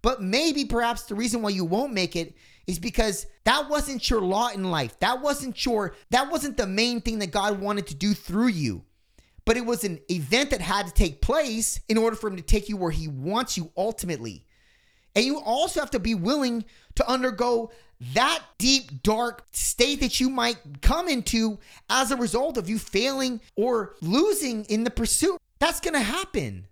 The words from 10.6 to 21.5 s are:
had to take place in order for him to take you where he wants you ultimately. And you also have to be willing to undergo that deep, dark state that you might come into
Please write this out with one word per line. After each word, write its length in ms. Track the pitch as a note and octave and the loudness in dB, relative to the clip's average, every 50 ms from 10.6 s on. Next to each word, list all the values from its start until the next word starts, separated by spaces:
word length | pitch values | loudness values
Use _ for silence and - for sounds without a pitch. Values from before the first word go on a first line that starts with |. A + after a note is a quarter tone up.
had 260 | E3+ F3+ G3 G3+ G3+ | 0 0 0 0 -2
to 60 | F3 | 2
take 300 | - - G#3+ E3+ C#3+ - | 4 4 4 4 2 -2
place 580 | - - C4 D#4+ D4+ C4 A3 A3 A3 - - - - - | 0 2 2 2 2 0 -2 -2 -2 -2 -4 -6 -2 0
in 80 | G#3+ | 2
order 180 | A3+ A3 A3+ A3 | 4 4 2 0
for 140 | G#3+ - G#3+ | -2 -6 -6
him 80 | F#3+ | -6
to 60 | F3+ | -6
take 260 | D#3+ - A3 G#3+ G3+ - | 4 4 4 4 4 -2
you 80 | G#3 | -4
where 140 | G3 F3+ E3 | -2 -2 -2
he 180 | D#3 D#3 D#3+ D#3 | -2 -2 -4 -4
wants 480 | C#3+ C3 C3+ E3 G#3 A#3 B3+ A#3+ - | -6 -6 -4 -2 0 -2 -2 -2 -4
you 160 | F#3+ E3 - _ | -6 -6 -8 _
ultimately. 680 | - F#3+ A3 A3+ - - F3 D#3+ A#2+ A#2 A2+ F#2+ - - _ _ _ _ _ _ _ _ _ _ _ _ _ _ | -2 -2 -2 -2 -4 -6 -6 -6 -6 -8 -10 -12 -12 -18 _ _ _ _ _ _ _ _ _ _ _ _ _ _
And 80 | G3+ A#3+ | 2 2
you 160 | C4 C#4+ D4+ | 2 0 -2
also 400 | - G#3 A#3 C#4 D#4+ F4 - D#4+ | -2 -2 0 0 0 0 0 -2
have 100 | C#4+ - | -2 0
to 60 | - A#3+ | -2 -2
be 160 | F3 A3+ A3+ | 0 0 -2
willing 500 | F#3+ E3 G#3 C#4 D4+ C4+ B3 A#3 A#3 G#3+ - - - _ _ - | 0 2 2 2 2 2 0 -2 -4 -6 -8 -14 -20 _ _ 0
to 140 | - B3+ - | 0 2 2
undergo 640 | B3+ C4 B3+ B3+ G#3+ F#3 A#3+ A#3+ A#3+ A#3 A3+ A3 - - - _ _ _ B2 B2 C3 | 2 2 2 -2 0 0 0 2 2 0 0 -4 -12 -20 -20 _ _ _ -12 -2 2
that 300 | G#3+ B3+ D4 E4 - - - _ _ | 2 4 4 2 -2 -4 -12 _ _
deep, 440 | G#3 C4 C4+ C4+ - - D3 B2+ | 4 4 4 4 2 -4 -14 -2
dark 440 | _ G#3 G#3+ A3 A#3+ A#3+ A#3 - - _ | _ 0 2 2 0 -2 -4 -8 -20 _
state 500 | - - - - - - B3 C#4+ C#4+ C#4+ | -6 -4 -2 -2 2 2 2 2 2 0
that 200 | C#4+ A3 - - | -2 -2 0 0
you 100 | B3+ C4 | 0 0
might 520 | C4+ B3+ A#3 A#3 A#3+ - - C#3+ C#3+ C#3 | 0 0 -2 -2 -2 -4 -10 -18 -16 2
come 260 | - - C4+ E4 F4+ F4+ | 4 4 4 4 2 0
into 500 | D4 A#3+ - - - A3+ A3 A3 | 0 0 0 0 0 2 2 0